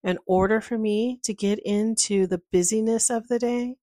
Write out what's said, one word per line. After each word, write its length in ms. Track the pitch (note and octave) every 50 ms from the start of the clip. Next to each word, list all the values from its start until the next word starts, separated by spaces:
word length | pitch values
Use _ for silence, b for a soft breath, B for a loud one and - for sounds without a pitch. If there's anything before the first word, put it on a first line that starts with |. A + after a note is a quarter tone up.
| -
in 140 | F#3 F3+ - _
order 360 | - F#3 F#3 F#3+ G3 A3 A3
for 180 | A3 - A#3+ A3
me 400 | G#3+ G#3+ G#3 G#3 A3+ B3 B3 B3 -
to 100 | - G#3
get 240 | - G3+ G3+ G3+ G#3+
into 680 | - - G3+ G#3 G#3+ A3+ A3+ - - - G3+ G3 F#3+ F3+
the 120 | F#3 F3 _ _ -
busyness 580 | F3+ F3 F3 A3 A3 A3 A3+ A3+ A3+ - -
of 160 | B3 A3+ A3+
the 140 | A#3+ A#3+ A#3+
day 340 | B3 A#3+ A#3+ A#3+ B3 B3 B3+ _